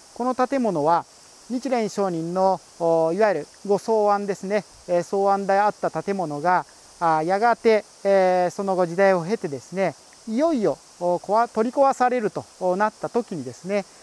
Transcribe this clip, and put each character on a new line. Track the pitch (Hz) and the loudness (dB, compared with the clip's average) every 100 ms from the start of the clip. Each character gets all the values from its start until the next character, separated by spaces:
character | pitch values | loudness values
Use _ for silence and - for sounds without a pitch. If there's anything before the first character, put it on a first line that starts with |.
| - - | -20 -6
こ | |
の | 247 | -4
建 | 254 254 277 | -2 -2 0
物 | 233 170 | -2 0
は | 147 170 135 - - - - | 2 0 -2 -16 -20 -20 -8
日 | 247 262 | -6 -2
蓮 | 247 214 | -2 -2
上 | - 196 | -2 -4
人 | 165 165 | -2 -4
の、 | 180 190 185 - - | 0 0 0 -6 -4
お、 | 170 165 160 | 0 2 2
い | 175 | 2
わ | 220 | 0
ゆ | 165 | 0
る | 147 - 196 | -6 -14 -2
ご | 196 | -2
草 | - 220 208 | 0 0 2
庵 | 202 202 | 0 -2
で | |
す | 190 190 | -6 -4
ね、 | 208 - - - | -4 -4 -16 -2
え | 175 | -2
ー、 | |
草 | 170 202 196 | 0 0 2
庵 | 196 196 | 0 2
で | 196 | 2
あ | 208 | 2
っ | |
た | 196 170 | 0 -4
建 | 160 165 196 | -4 -6 -4
物 | 165 143 | -4 -2
が、 | 165 180 143 - - - | 0 0 -2 -14 -20 -4
あ、 | 170 156 | 0 0
や | 160 196 | 0 0
が | 233 226 | 0 2
て、 | 226 214 - - | 2 2 0 -6
え | 202 196 185 180 180 | 0 2 4 2 0
ー、 | |
そ | - | -2
の | 196 185 | -2 0
後 | 180 | 0
時 | 170 | 2
代 | 196 | 4
を | 185 | 2
経 | 165 220 | 0 -4
て | 175 | -6
で | 139 | -8
す | - | -10
ね、 | 185 185 - - - - | -4 -4 -4 -18 -20 -6
い | 220 | 0
よ | 320 | 0
い | 294 | 2
よ、 | 185 135 - - | 0 -2 -8 -6
お、 | 175 175 | -2 -2
こ | - | 0
わ-、 | 214 233 | 0 0
取 | - 226 | 0 -2
り | 285 | 2
壊 | 269 | 2
さ | 254 247 | 4 0
れ | 247 | 0
る | 208 | -2
と、 | - - - | -6 -12 -6
お、 | 185 185 | -2 0
な | 214 | -2
っ | |
た | - - | -2 -4
時 | 233 226 175 | -4 -4 -8
に | |
で | 127 | -10
す | 117 180 | -12 -6
ね、 | 202 190 - | -6 -6 -16